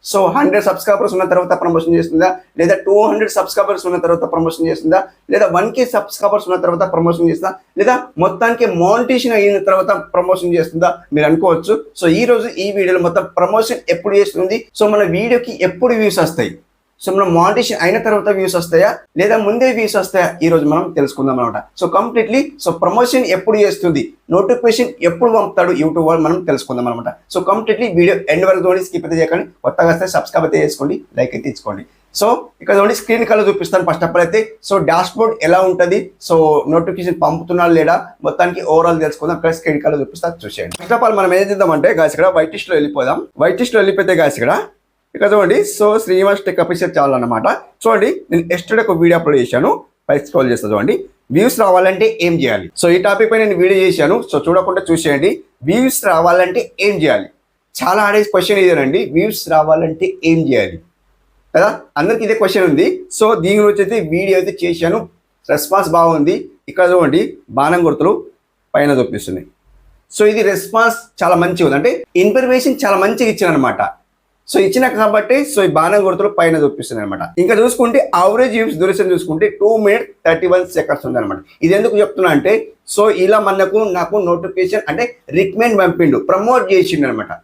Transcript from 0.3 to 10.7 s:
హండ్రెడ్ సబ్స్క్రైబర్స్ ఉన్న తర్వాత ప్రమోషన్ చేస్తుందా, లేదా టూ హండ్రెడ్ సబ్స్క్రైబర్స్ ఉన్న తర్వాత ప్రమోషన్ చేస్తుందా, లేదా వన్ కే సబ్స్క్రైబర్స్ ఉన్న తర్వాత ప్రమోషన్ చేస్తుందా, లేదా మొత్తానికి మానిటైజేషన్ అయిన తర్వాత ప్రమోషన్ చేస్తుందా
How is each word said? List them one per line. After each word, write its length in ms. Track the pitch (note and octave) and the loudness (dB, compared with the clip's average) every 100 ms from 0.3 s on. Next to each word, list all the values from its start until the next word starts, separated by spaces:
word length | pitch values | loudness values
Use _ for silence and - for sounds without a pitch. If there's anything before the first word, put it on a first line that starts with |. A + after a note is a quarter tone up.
హండ్రెడ్ 300 | A#3 D4 G#3 G3+ | 2 2 2 0
సబ్స్క్రైబర్స్ 480 | F#3+ - G3+ G3+ F#3 | -2 0 0 0 -2
ఉన్న 80 | F3+ | 0
తర్వాత 220 | F3+ F3 F3 | 0 0 -2
ప్రమోషన్ 320 | E3+ E3 E3 E3+ | 0 -2 0 0
చేస్తుందా, 320 | E3 D#3+ F#3 F#3 - - | 0 0 0 -2 -12 -2
లేదా 140 | E3+ F#3+ - | 0 0 2
టూ 80 | G3+ G#3+ | 2 2
హండ్రెడ్ 240 | G#3 G#3+ | 0 -2
సబ్స్క్రైబర్స్ 500 | G3+ F#3 - G3 F#3 F3+ | -2 -2 -2 -2 -2 -2
ఉన్న 100 | F3 | -2
తర్వాత 220 | E3+ E3+ D#3+ | 0 0 0
ప్రమోషన్ 340 | E3 E3 E3 E3 | -2 -2 -2 -4
చేస్తుందా, 320 | D#3+ D#3 D#3 - _ - | -2 0 0 0 _ -4
లేదా 140 | G3 G#3 F3+ | 0 2 0
వన్ 120 | G#3+ | -2
కే 100 | A#3 B3 A3 | -2 -2 -2
సబ్స్క్రైబర్స్ 500 | - - G3+ G#3 F3 | -4 -4 -2 -2 -2
ఉన్న 100 | F3+ | -2
తర్వాత 220 | F3 E3+ F#3 | -2 -2 -2
ప్రమోషన్ 340 | E3+ E3+ E3 E3+ | 0 0 0 0
చేస్తుందా, 220 | D#3+ F#3 F#3+ _ - | 0 -6 -8 _ -2
లేదా 160 | G#3 B3 - - | 0 0 -4 -2
మొత్తానికి 460 | F#3 F#3+ A#3 A#3 A3+ E3+ | -2 0 -2 0 0 2
మానిటైజేషన్ 520 | F3 A3+ A#3+ B3+ B3 A3 | 2 2 2 0 2 2
అయిన 220 | G3+ G3+ G3 | 2 2 2
తర్వాత 300 | F#3+ F#3+ G3 - - | 0 2 -2 -2 -2
ప్రమోషన్ 400 | F#3 F#3 F3 E3+ | 0 0 0 -2
చేస్తుందా 340 | D#3+ | -2